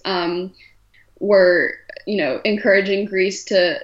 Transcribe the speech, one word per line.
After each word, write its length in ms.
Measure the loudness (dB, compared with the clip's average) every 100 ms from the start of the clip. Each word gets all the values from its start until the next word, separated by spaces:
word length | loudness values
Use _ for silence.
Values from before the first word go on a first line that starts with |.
um, 480 | -6 -4 -2 -4 -8 -12 -20 _ _ _ _ -6
were, 540 | 2 4 6 4 0 -6 -16 -14 -6
you 100 | -2
know, 240 | -2 -2
encouraging 600 | -2 0 2 2 2 -2 -2
Greece 380 | -2 -2 -4
to, 340 | -2 0 0 -2